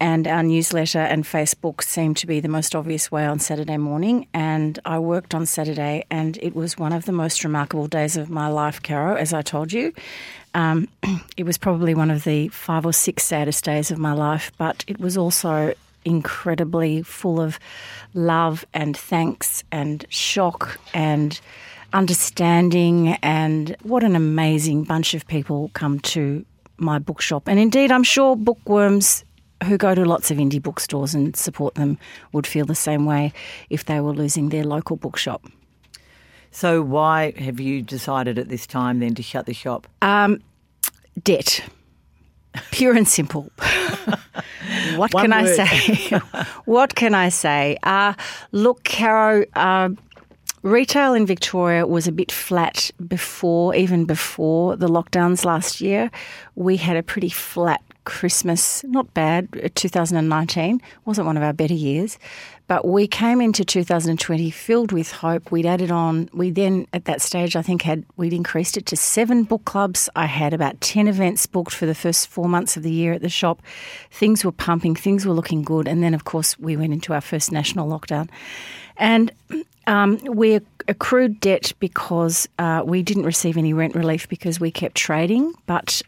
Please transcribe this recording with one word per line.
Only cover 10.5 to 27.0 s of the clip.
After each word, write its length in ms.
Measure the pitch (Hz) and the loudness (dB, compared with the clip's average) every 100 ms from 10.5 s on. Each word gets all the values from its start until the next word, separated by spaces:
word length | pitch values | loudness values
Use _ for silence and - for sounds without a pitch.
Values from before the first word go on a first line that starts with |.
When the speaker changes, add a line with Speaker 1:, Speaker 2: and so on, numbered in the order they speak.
Speaker 1:
Um, 320 | 170 160 160 190 - | -2 2 0 -2 -6
<clears throat> 340 | 196 175 - - | -6 -6 -6 -8
it 80 | |
was 140 | 175 170 | -6 -2
probably 360 | 196 170 170 | -2 0 2
one 160 | 160 156 | 2 2
of 140 | 147 | 0
the 240 | 156 151 151 | 0 -2 -2
five 380 | - - 160 165 | -6 -4 -2 0
or 60 | |
six 320 | 160 - - | 0 0 -2
saddest 400 | - 156 147 147 | -2 0 -2 -2
days 260 | 160 151 151 | -2 -2 -2
of 80 | 160 | -2
my 140 | 151 | -2
life, 400 | 147 147 156 - - | 0 0 0 -4 -4
but 280 | 160 - - | -4 -4 -8
it 140 | 202 | -6
was 160 | 180 190 | -4 0
also 580 | 175 - 175 156 151 - _ _ | 0 0 0 0 0 -4 _ _
incredibly 1000 | 170 165 - - 180 165 165 170 160 156 | -2 -2 -2 -6 -4 -2 -2 0 0 -2
full 380 | 165 - 185 165 | -6 -6 -2 0
of 180 | 160 - - - - - - | -2 -4 -14 -18 -18 -18 -10
love 520 | 175 170 165 165 160 - | -2 2 2 2 -2 -6
and 220 | 156 151 143 | -6 -4 -6
thanks 680 | - 170 165 - - - - | -2 0 0 -2 -6 -6 -8
and 340 | 156 143 151 - | -6 -4 -6 -8
shock 680 | - - 202 180 - 120 - - | -6 -2 0 0 0 -8 -10 -6
and 480 | 175 156 151 147 151 - - - - - | -2 2 2 0 -4 -14 -20 -20 -20 -2
understanding, 1160 | 190 180 175 - - 170 170 175 175 170 170 165 - | 0 2 0 -2 0 4 4 4 4 4 4 4 2
and 540 | 143 156 156 156 151 - | 0 0 0 0 -4 -8
what 200 | 214 247 | -2 2
an 140 | 226 170 | 4 4
amazing 680 | 156 156 156 156 156 147 | 2 2 2 2 2 0
bunch 300 | 151 160 160 | 0 0 0
of 120 | 160 - | -4 -4
people 420 | 156 143 143 156 | -4 -2 -4 -4
come 240 | - 151 139 | -4 -2 -2
to 440 | - 165 139 147 - _ - - | -2 -2 -2 -2 -8 _ -20 -6
my 220 | 160 | -2
bookshop. 480 | 147 | -2